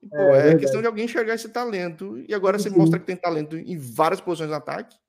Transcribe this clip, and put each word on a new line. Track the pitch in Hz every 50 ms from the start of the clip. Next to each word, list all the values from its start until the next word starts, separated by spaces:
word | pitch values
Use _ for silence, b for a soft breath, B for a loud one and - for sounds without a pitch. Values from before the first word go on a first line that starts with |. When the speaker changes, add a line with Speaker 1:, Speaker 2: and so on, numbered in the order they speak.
| -
Speaker 1:
E, | -
pô, | - 147 147 143 139
Speaker 2:
É, | 135 143 151
Speaker 1:
é | 160
Speaker 2:
verdade. | 160
Speaker 1:
questão | 139 139 135 -
de | 226
alguém | 233 226 208 220
enxergar | 233 233 - 233 220 226
esse | 226 226 220
talento. | 220 240 247 240 214 190 180 175 165 160 196 196 208 123 - -
E | 214
agora | 208 185 196 190 208
Speaker 2:
Sim, | 208
Speaker 1:
você | 214
Speaker 2:
sim. | 202 180
Speaker 1:
mostra | 160 165 165 175
que | 170
tem | - 185
talento | 185 - 175 170 156 151 151 160
em | 160 - - 185 165
várias | 139 123 113 110 156 160 180 180
posições | - 180 175 160 160 151
no | 156
ataque. | 147 143 - 143 - 233 - _ _ _